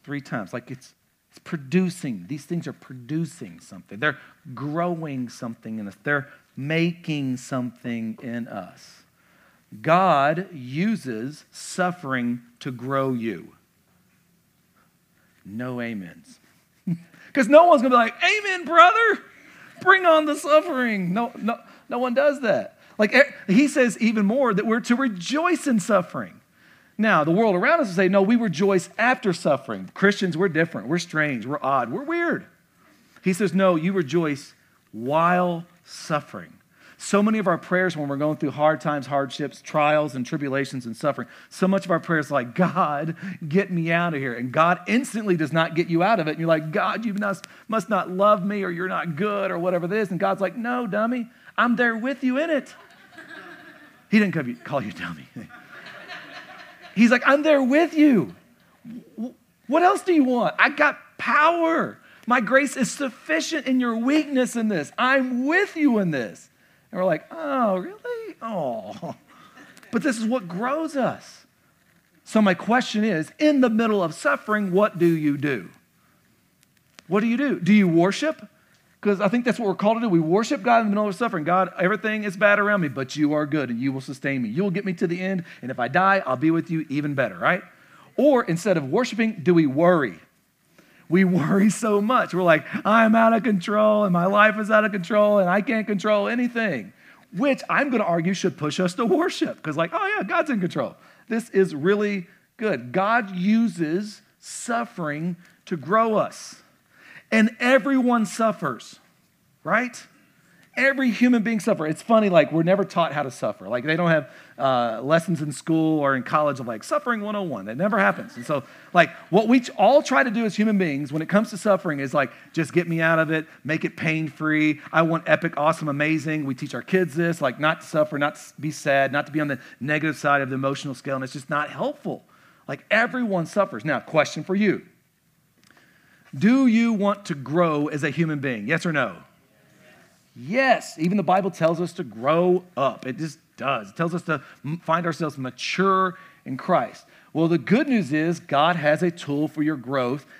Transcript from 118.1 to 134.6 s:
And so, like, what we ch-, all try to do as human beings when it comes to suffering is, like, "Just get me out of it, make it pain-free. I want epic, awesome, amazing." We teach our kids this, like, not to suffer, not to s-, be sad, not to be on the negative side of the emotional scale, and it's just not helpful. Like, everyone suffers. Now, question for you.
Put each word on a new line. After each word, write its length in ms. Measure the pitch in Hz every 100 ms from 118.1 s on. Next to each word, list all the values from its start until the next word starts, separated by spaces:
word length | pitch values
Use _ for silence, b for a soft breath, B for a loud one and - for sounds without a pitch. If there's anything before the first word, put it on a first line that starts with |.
| 175 - 120
And 80 | 120
so, 180 | 143 - B B
like, 160 | 175 160 B B
what 160 | 185 220
we 140 | 254
ch-, 100 | -
all 320 | - 208 294
try 200 | 302 269
to 60 | 262
do 160 | 220 226
as 100 | 208
human 220 | 220 202
beings 340 | 175 139 147
when 120 | 156
it 60 | 156
comes 200 | 202 226
to 80 | 196
suffering 420 | 214 190 165 143
is, 140 | 135
like, 180 | 147 131 B B
"Just 180 | 160 160
get 160 | 170 170
me 140 | 165
out 160 | 165 160
of 140 | 160
it, 160 | 160 151 B
make 200 | 127 156
it 140 | 165 -
pain-free. 800 | 160 160 156 - 156 156 151 147 B
I 80 | 156
want 260 | 165 165 165
epic, 280 | 151 165 143
awesome, 300 | 151 160 156
amazing." 580 | 139 151 160 151 156 139
We 80 |
teach 220 | 131 143 123
our 80 |
kids 320 | - 185 175 143
this, 260 | 170 165
like, 180 | 135 123
not 220 | 151 160
to 60 | -
suffer, 320 | 156 151 143
not 160 | 147 -
to 60 |
s-, 120 | - -
be 100 | 151
sad, 420 | 147 151 139 135
not 140 | 143 143
to 60 |
be 100 | 151
on 60 | 147
the 120 | 135 B B
negative 360 | 143 151 156 -
side 260 | 147 143
of 80 | 131
the 60 | 135
emotional 380 | 135 139 -
scale, 220 | 123 143 135
and 80 |
it's 100 | 131
just 160 | 143 123
not 220 | 143 147
helpful. 520 | 139 247 294 185 - _ b b b -
Like, 180 | 147 _
everyone 560 | 214 233 254 226 185 160
suffers. 360 | 208 196 113
Now, 160 | 143 123
question 440 | - 156 135 -
for 100 | 107
you. 300 | 196